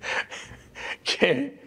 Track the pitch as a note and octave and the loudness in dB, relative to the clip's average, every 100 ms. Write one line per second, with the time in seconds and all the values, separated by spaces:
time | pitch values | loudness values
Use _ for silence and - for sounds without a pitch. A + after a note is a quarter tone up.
0 | - - - - - - - - - - | -4 -4 -4 -10 -14 -18 -18 -12 -10 -6
1 | - - F3+ D3+ C#4+ - | -4 4 4 4 0 -6